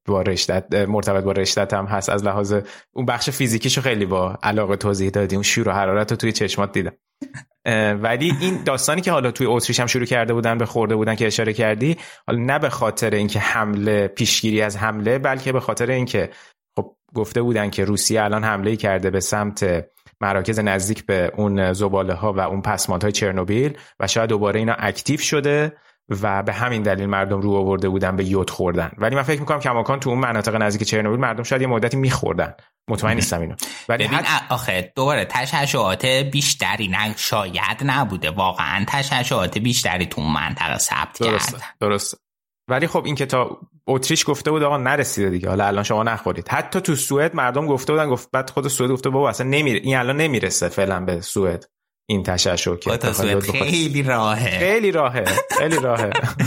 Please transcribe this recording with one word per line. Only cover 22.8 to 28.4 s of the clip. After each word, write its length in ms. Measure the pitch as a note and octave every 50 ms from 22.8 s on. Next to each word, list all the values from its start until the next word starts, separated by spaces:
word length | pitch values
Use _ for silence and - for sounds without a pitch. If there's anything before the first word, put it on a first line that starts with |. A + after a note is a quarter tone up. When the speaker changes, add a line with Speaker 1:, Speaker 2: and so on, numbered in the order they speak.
| - - F#2+ F2 F#2 G#2+
Speaker 1:
چرنوبیل 680 | G2+ - A2 G2 F#2 F#2+ F#2 F#2 G#2 A#2 C3 D3+ D3 - - - _ _
و 80 | G2 G2
شاید 220 | - A#2 A2+ A2
دوباره 300 | A2+ G2+ G#2 G2+ G2 A2
اینا 140 | A2 A2+ A#2
اکتیو 460 | - - G2+ F#2+ - - - C#3 D3+
شده 560 | - - - D3+ C#3 C#3+ C#3+ D3 D3+ D#3 D3+ - _ _ _ _ _ _ G2+ F#2+
و 220 | G2+ G#2+ G2 G2 G2
به 100 | G#2+ G2+
همین 300 | G2 A#2+ B2 A#2+ A2 G#2+
دلیل 220 | G#2 F#2+ F#2+ G2
مردم 360 | G2+ G2+ G2 G2 G2 G2+ G2
رو 140 | G2 G2+ G2+
آورده 340 | G2 F#2+ F#2+ G2 F#2 F#2+ F#2+
بودن 260 | F#2 G2 F#2+ F#2 F#2
به 100 | F#2+ F#2+
یود 240 | F#2 G2 G2